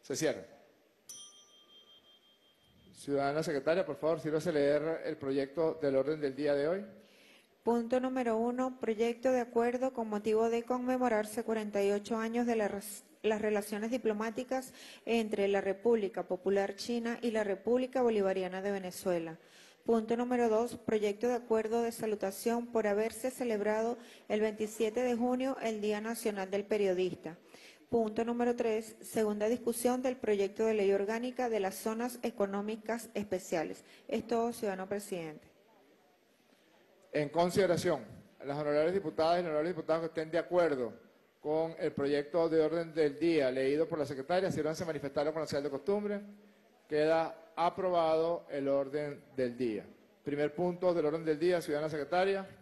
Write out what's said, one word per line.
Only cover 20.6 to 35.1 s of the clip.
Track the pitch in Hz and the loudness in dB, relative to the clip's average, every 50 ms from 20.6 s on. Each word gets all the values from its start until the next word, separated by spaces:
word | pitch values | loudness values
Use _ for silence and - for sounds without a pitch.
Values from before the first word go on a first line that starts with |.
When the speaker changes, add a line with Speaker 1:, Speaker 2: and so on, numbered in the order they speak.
| 240 240 - | 2 0 -4
Speaker 2:
proyecto | - - - 226 214 208 208 202 208 - | -6 -4 0 0 2 2 0 0 0 0
de | 240 247 | 0 0
acuerdo | 233 240 - 220 220 220 214 220 233 233 | 0 0 0 0 0 2 0 0 0 0
de | 233 | -2
salutación | 226 - 233 220 214 202 - 196 196 - - 233 233 240 240 | -4 -4 -2 -2 -2 -2 -2 -4 -4 -2 -2 0 0 0 -2
por | 240 240 226 214 | -2 -2 0 2
haberse | 208 202 202 220 226 - - - 262 | 2 2 2 0 -2 -4 -4 -6 -6
celebrado | 254 - 254 240 220 208 208 214 214 220 220 233 247 233 - - - - - - | -4 -2 -2 -2 0 0 0 0 0 0 0 -2 -4 -6 -10 -20 -20 -20 -6 -4
el | 208 214 | 0 0
veintisiete | 214 220 208 214 220 208 - - 233 214 214 240 | 0 0 0 -2 -6 -6 -2 -2 -2 0 0 0
de | 254 247 240 | 0 0 0
junio | 226 240 247 254 254 254 269 262 - | 0 2 0 0 0 0 -2 -4 -2
el | - 226 220 208 | -4 -4 -4 -2
Día | 208 214 208 208 | -2 -2 -2 -2
Nacional | 214 226 233 233 - 226 208 196 190 190 | -2 -6 -6 -2 -2 -4 -2 -2 -4 -2
del | 196 202 202 | -2 -4 0
Periodista. | 208 220 208 208 190 185 180 185 180 175 - - 156 165 - - - - - - - - - - _ | 0 0 2 4 2 2 2 0 -2 -2 -6 -10 -14 -14 -14 -20 -20 -20 -20 -20 -20 -20 -20 -10 _
Punto | - 233 226 214 214 220 233 | 0 2 2 2 0 -2 -2
número | 226 240 240 240 240 240 | -2 0 0 2 0 2
tres, | 240 233 233 214 220 220 - - - | 2 0 0 0 0 -2 -6 -16 -18
segunda | - - - 233 220 214 208 208 208 220 | -16 -4 0 0 2 2 2 0 0 0
discusión | 247 247 240 240 233 - - 247 247 254 254 | 0 0 0 -2 -2 2 2 2 2 2 0
del | 262 254 | -2 -2
proyecto | 254 - 220 214 196 196 196 202 - 220 | -2 0 0 2 2 2 0 0 0 2
de | 220 220 | 2 4
ley | 214 202 196 | 4 4 4
orgánica | 196 196 202 196 220 233 240 254 247 - 254 247 | 4 4 2 0 -2 -2 -4 -4 -4 -2 -2 0
de | 220 214 | 0 0
las | 190 190 196 | 0 -2 -4
zonas | - - 226 220 226 240 247 240 - | -4 -4 -4 -2 -2 -4 -4 -4 -4
económicas | - 240 226 - 202 196 196 202 202 214 220 220 - - 220 240 233 - - | -4 -6 0 0 0 0 0 -4 -2 -4 -6 -6 -4 -4 -4 -4 -6 -6 -6
especiales. | 214 208 208 190 185 185 - 190 165 151 90 92 - - - - - - | -6 -4 -2 -4 -4 -2 -2 -2 -2 -2 -2 -6 -12 -14 -20 -20 -20 -10
Es | - - 226 - | -6 -6 -6 -4
todo, | - 247 233 226 233 233 | -2 -2 0 0 -2 -2
ciudadano | - - 208 190 185 190 | -4 -4 -4 -4 -4 -6
presidente. | 190 202 202 208 - | -6 -6 -6 -6 -6